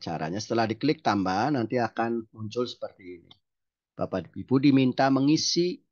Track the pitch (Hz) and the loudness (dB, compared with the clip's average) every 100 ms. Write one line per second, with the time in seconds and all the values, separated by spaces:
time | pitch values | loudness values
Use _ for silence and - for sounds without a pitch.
0 | 90 78 80 98 - 117 113 110 143 151 | -8 -6 -6 -6 -4 -2 -2 -2 -2 0
1 | - 104 92 95 135 139 110 127 113 - | 0 0 0 0 0 0 -2 -2 -2 -2
2 | 117 117 110 110 107 117 120 - 107 _ | -2 -4 -8 -12 -8 -4 -6 -6 -14 _
3 | 92 87 90 - _ _ _ _ _ - | -18 -18 _ -20 _ _ _ _ _ -8
4 | 90 92 85 98 - 131 143 135 127 123 | -4 -4 -6 -12 0 4 6 6 4 2
5 | 135 135 139 156 - 170 180 - _ | 2 4 2 2 2 0 0 -4 _